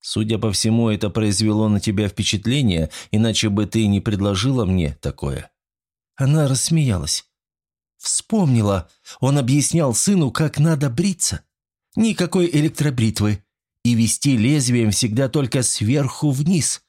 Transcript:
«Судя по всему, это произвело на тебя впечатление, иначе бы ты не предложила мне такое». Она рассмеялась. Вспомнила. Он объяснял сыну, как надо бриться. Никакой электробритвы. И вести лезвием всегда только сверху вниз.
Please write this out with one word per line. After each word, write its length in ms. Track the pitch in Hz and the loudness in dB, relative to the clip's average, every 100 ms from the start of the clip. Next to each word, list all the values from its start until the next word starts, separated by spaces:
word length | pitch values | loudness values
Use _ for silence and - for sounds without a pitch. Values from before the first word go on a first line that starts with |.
«Судя 380 | - - 110 110 | -6 -4 -2 -2
по 140 | 110 | -2
всему, 380 | 95 110 110 117 | -2 0 2 2
это 180 | 107 107 | 0 -2
произвело 600 | 98 110 98 110 107 107 | -2 0 0 0 2 2
на 120 | 104 | 2
тебя 280 | - 98 104 | 0 -2 -2
впечатление, 800 | - 104 101 110 135 127 82 78 - - | -2 -2 -2 -2 0 2 0 -2 -6 -6
иначе 380 | 107 113 107 110 | 0 0 0 0
бы 180 | 101 101 | 0 0
ты 200 | 113 107 | 0 2
не 140 | 101 | 2
предложила 640 | 113 104 101 98 117 131 | 0 0 0 0 0 0
мне 300 | 98 92 78 71 | 0 0 0 -4
такое». 500 | 71 - 71 67 - _ _ _ _ _ _ - | -8 -6 -6 -8 -10 _ _ _ _ _ _ -2
Она 300 | 135 151 143 | 2 2 2
рассмеялась. 800 | 131 - 165 139 92 73 - - _ _ _ _ _ _ _ | 0 0 0 2 0 -2 -6 -8 _ _ _ _ _ _ _
Вспомнила. 960 | - - - 220 170 120 104 98 85 _ - - | -6 -6 -2 0 2 4 2 0 -4 _ -20 -4
Он 180 | 127 143 | 0 0
объяснял 560 | 120 143 135 165 147 | 2 0 2 0 0
сыну, 360 | 113 - 202 143 | 0 0 2 0
как 280 | - 156 - | 0 -4 0
надо 320 | 156 156 143 | 0 2 -2
бриться. 520 | 120 156 - - 76 _ _ _ _ _ - | -2 -2 -2 -4 -6 _ _ _ _ _ -2
Никакой 540 | 220 190 175 190 175 | -2 0 -2 2 2
электробритвы. 920 | 147 147 - 147 123 113 - 104 104 _ _ _ _ | 2 0 0 -2 0 0 0 0 -2 _ _ _ _
И 120 | 120 | 0
вести 420 | 117 113 - 143 127 | 2 2 0 0 2
лезвием 540 | 110 151 123 123 110 | 2 2 2 2 2
всегда 380 | 101 117 107 135 | 0 -2 0 0
только 340 | 156 131 139 | 0 -2 -2
сверху 680 | 120 - 104 143 135 - 151 | -2 -2 0 0 0 -2 -2
вниз. 520 | 131 151 185 127 - | 0 0 0 0 -6